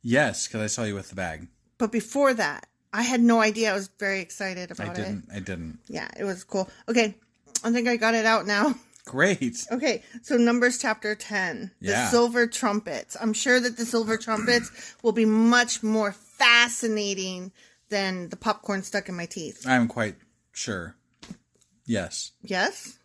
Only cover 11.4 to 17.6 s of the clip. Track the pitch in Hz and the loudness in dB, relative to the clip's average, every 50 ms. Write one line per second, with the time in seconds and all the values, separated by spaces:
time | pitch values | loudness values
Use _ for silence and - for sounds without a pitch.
11.4 | 190 175 156 104 - 185 _ _ - 196 - 220 247 202 - 233 240 240 233 247 | -2 -2 -4 -6 -10 -12 _ _ -4 -2 0 0 0 4 4 4 4 4 4 2
12.4 | 240 233 - - - 240 202 220 208 - 151 113 - _ - - 220 226 214 - | 0 0 0 -2 -2 0 0 -2 -4 -4 -8 -8 -8 _ -10 -4 -2 -2 0 0
13.4 | - 262 247 254 240 247 233 233 233 233 240 233 226 214 220 220 226 - 220 214 | 2 4 4 4 4 2 -2 -4 -6 0 0 0 0 0 -2 -4 -2 -2 -2 -2
14.4 | 214 233 240 240 233 - - - - - - _ - 233 208 233 226 220 214 220 | 2 2 2 2 2 -2 -14 -18 -18 -18 -20 _ -2 0 2 4 4 4 6 6
15.4 | 226 233 240 240 240 233 - - - 214 220 220 214 202 190 - _ - _ - | 6 6 6 6 4 2 0 -4 -2 0 0 2 0 0 -4 -6 _ -20 _ 4
16.4 | 277 240 233 233 240 240 233 - - 226 214 214 208 202 196 190 190 185 185 180 | 6 8 8 8 6 4 2 -2 -2 -2 0 0 -2 -4 -4 -4 -6 -6 -8 -8
17.4 | 180 190 _ _ | -12 -14 _ _